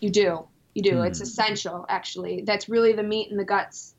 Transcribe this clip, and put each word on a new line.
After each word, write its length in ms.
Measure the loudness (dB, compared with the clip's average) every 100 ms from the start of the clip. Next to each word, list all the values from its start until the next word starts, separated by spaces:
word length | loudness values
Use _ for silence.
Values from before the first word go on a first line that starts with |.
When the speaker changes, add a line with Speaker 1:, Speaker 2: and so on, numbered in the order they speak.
Speaker 1:
You 100 | 0
do. 360 | 2 2 0 -6 _ _
You 80 | -2
do. 200 | 2 4
It's 160 | 2 -2
Speaker 2:
Hmm. 60 |
Speaker 1:
essential, 600 | -6 -2 -2 -2 -6 -8 -4
actually. 540 | -4 -4 -8 -6 -4
That's 260 | -2 -2 0
really 240 | 4 4
the 100 | 4
meat 280 | 0 -2 -2
and 80 | -4
the 40 |
guts 500 | 0 0 0 -8 -20